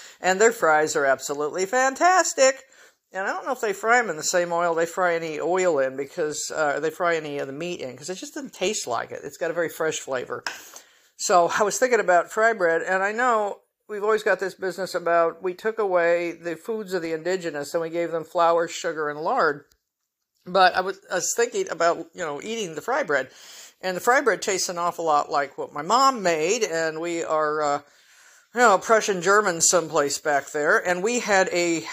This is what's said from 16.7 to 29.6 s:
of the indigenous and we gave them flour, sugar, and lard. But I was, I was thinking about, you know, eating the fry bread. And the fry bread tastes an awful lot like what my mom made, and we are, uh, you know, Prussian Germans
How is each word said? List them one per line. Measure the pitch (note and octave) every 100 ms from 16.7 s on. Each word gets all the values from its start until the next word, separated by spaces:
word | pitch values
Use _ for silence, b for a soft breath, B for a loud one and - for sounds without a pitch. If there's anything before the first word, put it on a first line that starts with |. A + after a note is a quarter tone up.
| A3 F#3+
of | F#3
the | E3
indigenous | D#3+ E3 F#3 E3+ D3 C#3+
and | E3+
we | E3
gave | E3+ E3+
them | E3
flour, | D#3 F3 E3+ E3+ E3
sugar, | - E3 D#3 D3
and | D3
lard. | E3+ B3+ E3 C#3 - _ _ _ _ _ _ _ F3+
But | F#3 F#3
I | F#3
was, | F#3 F#3+ -
I | F3+
was | E3+ -
thinking | A#3 G#3 F#3+
about, | E3+ E3+ D#3 E3+
you | F#3 E3
know, | C#3+
eating | G3+ A3+ F#3 D3+
the |
fry | - C#4+
bread. | G#3 C#3+ C3+ B B B B B
And | F#3 F3+
the |
fry | A#3+ C4
bread | C4+ F3+
tastes | - F#3 -
an | F3
awful | F3 E3+ E3
lot | D3 D3
like | D#3 C#3 -
what | C3+
my | D3
mom | D#3+ A#3+ C4+ B3+
made, | F#3 E3 D#3+ A#3
and | G3 E3 D#3+ D#3
we | E3+ E3+
are, | - D#3 D3+ D3+
uh, | D3 C#3+ b b b b b b b A3+
you |
know, | A#3+ F#3
Prussian | - A3 G#3 F#3
Germans | E3+ G#3 G#3 E3+